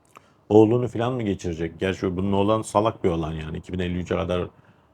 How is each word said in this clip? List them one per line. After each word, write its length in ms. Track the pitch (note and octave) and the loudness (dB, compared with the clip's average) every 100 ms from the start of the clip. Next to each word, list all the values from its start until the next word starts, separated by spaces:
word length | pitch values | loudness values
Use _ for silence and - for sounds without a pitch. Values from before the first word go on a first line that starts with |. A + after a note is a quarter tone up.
| _ - _ _ - | _ -20 _ _ 4
Oğlunu 380 | G#2+ A2 B2 B2 | 8 8 4 -2
falan 260 | G#2+ A#2 | -4 -4
mı 100 | B2+ | -4
geçirecek? 560 | G#2+ F#2 F2+ D#2+ E2+ E2 | -4 -4 -4 -4 -6 -4
Gerçi 380 | F#2+ F2+ G2 F2+ | -4 -2 -4 -2
bunun 140 | G2 | 0
oğlan 300 | G2 G2+ A2 | 2 2 0
salak 420 | A2 G#2 A2 - | 0 0 0 0
bir 60 | F#2+ | -2
oğlan 220 | E2 D#2+ | -2 -4
yani. 260 | D#2+ D#2 D#2+ | -8 -8 -10
İki 160 | - | -8
bin 60 | F#2 | -6
elli 200 | F2+ F2+ | -4 -4
üçe 160 | F2 F2+ | -4 -4
kadar 260 | F2 F2+ F2 - _ _ _ | -2 -2 -4 -10 _ _ _